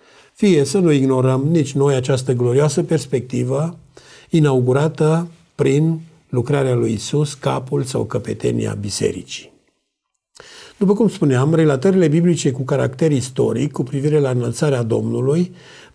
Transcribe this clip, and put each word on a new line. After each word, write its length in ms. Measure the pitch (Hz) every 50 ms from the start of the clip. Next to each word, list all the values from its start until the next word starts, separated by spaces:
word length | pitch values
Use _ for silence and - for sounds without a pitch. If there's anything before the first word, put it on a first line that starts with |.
| _ _ _ - - _ _
Fie 300 | - 220 202 175 147 139
să 140 | - - 202
nu 140 | 180 165
ignorăm 560 | 147 139 131 131 131 127 127 131 131 131 139 151
nici 220 | 170 165 139 - -
noi 220 | 139 139 143 139
această 380 | 127 127 147 135 123 131 - 127
glorioasă 500 | 120 123 120 120 139 151 151 147 180 165
perspectivă 920 | 160 170 143 - - - 127 123 - - 120 123 123 135 139 156 170 175 - - _ _ - - - - - - _
inaugurată 960 | - 165 151 143 131 127 123 123 127 139 151 160 151 - 156 151 160 165 175 170 - - _ _ _
prin 440 | - 147 139 135 147 156 165 165 160 - - - _ _ _
lucrarea 440 | - 123 117 - 147 139 131 131 123
lui 180 | 120 117 113 113
Isus, 400 | 101 - - - 147 151 147 -
capul 500 | - - 139 131 131 131 - 143 143 131
sau 200 | 127 - 117 113
căpetenia 760 | - - 117 110 113 110 110 - 120 117 113 110 110 104 104
bisericii. 720 | 101 104 - - - 95 - 98 - - - - - - _ _ _ _ _ _ _ _ _ _ _ _ _ _ _ _ _ - - - - - - - - -
După 160 | 202 185 208
cum 160 | 202 233 196
spuneam, 440 | - - 165 147 131 123 135 151 165
relatările 540 | 160 160 151 139 131 127 196 185 190 175 151
biblice 440 | 147 170 170 180 170 - - 143
cu 100 | 127 135
caracter 500 | 131 131 151 131 127 120 - - 165 156
istoric 600 | 147 127 - - - - 123 113 110 117 139 147
cu 120 | - - 139
privire 360 | - - 139 135 151 147 151
la 100 | 143 131
înălțarea 540 | 127 123 120 120 120 - 165 151 135 123 117
Domnului 680 | 110 113 110 110 113 117 117 123 135 147 170 180 180 - - - - - - - - _